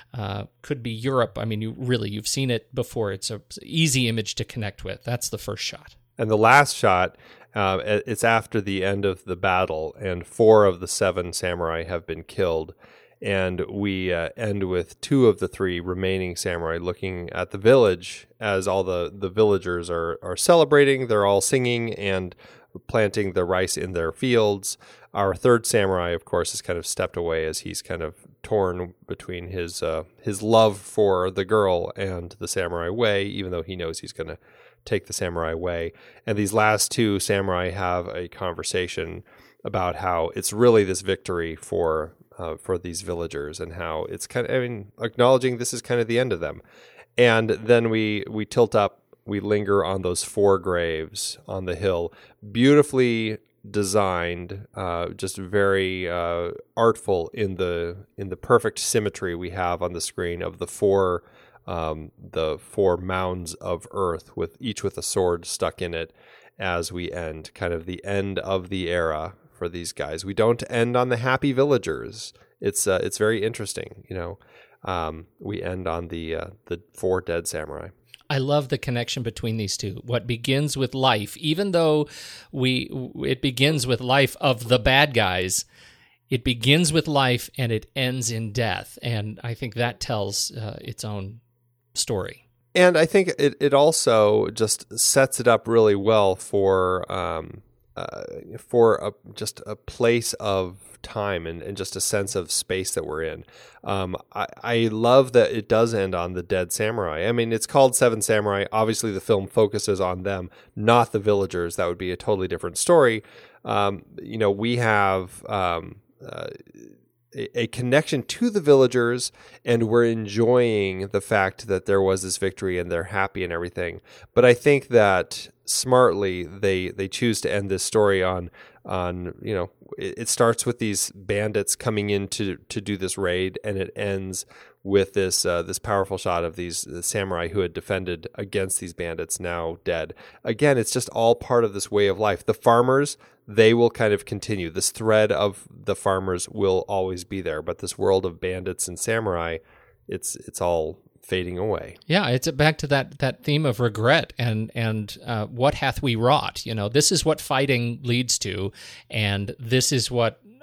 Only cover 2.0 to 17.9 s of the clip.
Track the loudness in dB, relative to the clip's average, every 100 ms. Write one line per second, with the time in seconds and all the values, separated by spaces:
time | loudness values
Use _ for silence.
2 | -2 -6 -4 -2 0 -2 -4 -6 -6 -4
3 | -4 -4 -8 -10 -12 -18 -6 0 2 2
4 | 0 0 -4 -8 -8 -8 -8 -8 -12 -10
5 | -8 -6 -6 -8 -8 -8 -8 -10 -18 -20
6 | _ -6 0 6 8 8 6 2 4 4
7 | 2 -4 -20 -20 -10 -2 0 0 0 -2
8 | -2 0 2 2 0 -4 -2 -2 0 0
9 | 0 -2 -6 -2 2 2 2 -2 -6 -8
10 | -6 -6 -6 4 8 10 8 4 -4 0
11 | 0 0 -4 -4 -4 -2 -2 -4 -4 -8
12 | -8 -10 -8 -2 0 0 -4 -12 -20 -20
13 | _ _ -4 -2 0 -2 -6 -4 -2 -2
14 | -2 -2 -4 -6 -4 -2 -2 -2 -4 -8
15 | 0 4 6 4 0 -2 -4 -2 -4 -4
16 | -2 -2 -4 -4 -4 -4 -4 -4 -4 -6
17 | -6 -8 -8 -6 -6 2 6 8 6